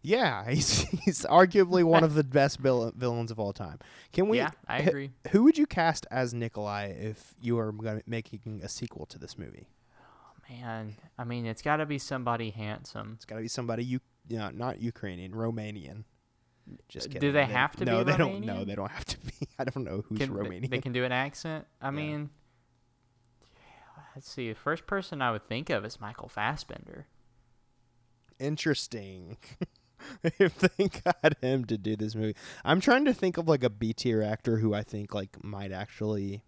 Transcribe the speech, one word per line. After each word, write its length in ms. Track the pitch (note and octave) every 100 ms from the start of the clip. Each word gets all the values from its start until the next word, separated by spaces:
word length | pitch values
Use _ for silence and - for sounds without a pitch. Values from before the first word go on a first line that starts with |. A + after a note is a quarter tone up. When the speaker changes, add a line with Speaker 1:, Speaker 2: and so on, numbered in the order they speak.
Speaker 1:
Yeah, 440 | D3 A3+ G3+ G#2+ G#2+
<laughs> 40 |
he's, 320 | C#3+ - - - F#3
he's 220 | - E3 -
arguably 580 | E3+ F#3 G3+ F3+ F3+
one 200 | E3 E3
of 100 | D#3+
the 100 | D3+
Speaker 2:
<laughs> 160 | C#3 C#3
Speaker 1:
best 200 | C#3 -
vil-, 320 | C3 B2 A2+ A#2
villains 360 | B2 A#2+ A2+
of 80 | A2
all 140 | G2+
time. 260 | - F2+ D2 - - -
Can 160 | - G3
we 80 | A#3
Speaker 2:
Yeah, 140 | D3 - -
I 120 | A#2+
Speaker 1:
h-, 60 | D#3+
Speaker 2:
agree. 240 | C#3+ C#3 - -
Speaker 1:
who 120 | G3+
would 140 | C4+ D#4
you 80 | D4
cast 400 | F#3 E3 D3 -
as 220 | B2 B2+
Nikolai 520 | A#2 A2+ - G#2 G2+ G2+ D#2
if 360 | A2 G#2 - -
you 140 | A#2+ A#2
were 160 | A2
gonna, 300 | G#2+ A2 G#2+ -
making 560 | A#2 - G#2 - G#2+
a 60 | F#2+
sequel 360 | - - - D#2
to 100 | -
this 180 | E2 -
movie? 300 | C#2 - - _ _ _
Speaker 2:
Oh, 540 | - - - - -
man, 420 | A#2+ A#2+ A2+ G#2+ G#2 - -
I 60 |
mean, 220 | A#2+ A#2+ A2+
it's 140 | A2+
gotta 220 | D3+ D3+ D3+
be 100 | C#3+
somebody 540 | - C3 A#2+ A#2 A2+
handsome. 600 | G#2+ G#2 A2 B2 A2 G#2+ A2+
Speaker 1:
It's 100 | -
gotta 160 | A2
be 60 | A2+
somebody, 360 | - A#2 A2+
U-, 160 | B2 B2 _ _ -
you 80 | A2+
know, 140 | G2+
not 280 | B1+ B2 -
Ukrainian, 540 | A#2+ - G2+ F2 F#2
Romanian. 680 | A2 A2+ A2+ G#2+ G#2 C#2 G2+ G#2+ _ _ _ _ _ - - _
Just 200 | - -
Speaker 2:
Do 40 |
Speaker 1:
kidding. 200 | C3+ C#3+
Speaker 2:
they 120 | C#3+ C3
Speaker 1:
They 60 |
Speaker 2:
have 240 | B2 C#3 -
to 80 | B2+
Speaker 1:
no, 180 | A2+ B2
Speaker 2:
be 60 |
Speaker 1:
they 60 | C#3+
don't. 240 | D3 G2+
Speaker 2:
Romanian? 40 | A2
Speaker 1:
No, 180 | F#2+
they 120 | G2 G2+
don't 160 | G2
have 140 | - -
to 120 | -
be. 140 | B2 - -
<laughs> 120 | -
I 40 | C3
don't 180 | C3+
know 200 | E2+ F#2+ -
who's 120 | G#2+
Speaker 2:
Can 140 | C3+
they, 60 | G2
Speaker 1:
Romanian. 300 | A2 F2+ C3
Speaker 2:
they 100 | B2
can 120 | C3
do 100 | B2
an 80 | B2+
accent. 540 | B2 C#3 - E3 D#3 - _
I 60 | C3+
Speaker 1:
Yeah. 40 |
Speaker 2:
mean, 380 | D3 D3+ D3+ D3 _ _ _ _ _ _ _ _ _ _ _ _ _ - - - - - C3+
let's 160 | -
see. 180 | - A#2+
The 60 | A2
first 300 | - E3 -
person 340 | G3 F#3 D3
I 100 | B2
would 160 | A2 -
think 220 | A2+ D3
of 120 | B2
is 160 | G#2 -
Michael 300 | G#2 A#2 -
Fassbender. 760 | - A2 D3+ - - - - - _ _ _ _ _ _ _ _ _ _ _ _ _
Speaker 1:
Interesting. 1000 | C#3 D3+ D#3+ C3+ - A2+ G2 F#2 F2 A2
<laughs> 60 | - - - _ _ _ - - E3 -
If 220 | F#3 -
they 300 | F#3 - G3 -
got 300 | - - - -
him 240 | B2+ C3+ A#2
to 140 | A2
do 160 | G2+ G#2+
this 180 | G#2+
movie, 220 | A2 A2 G#2 - -
I'm 160 | - E3+
trying 260 | - B3 C#4+
to 80 |
think 240 | B3 F#3+ F3+
of, 100 | E3
like, 160 | D3
a 80 | B2
B 200 | G#2 A2
tier 300 | A2+ B2+ A2
actor 360 | G#2+ A2 - A2
who 140 | A2
I 120 | G#2
think, 320 | G2+ G#2+ G#2 G#2
like, 280 | G2 -
might 280 | - G2+ G2
actually 720 | F#2 G#2 - G#2+ G#2+ G2 G2+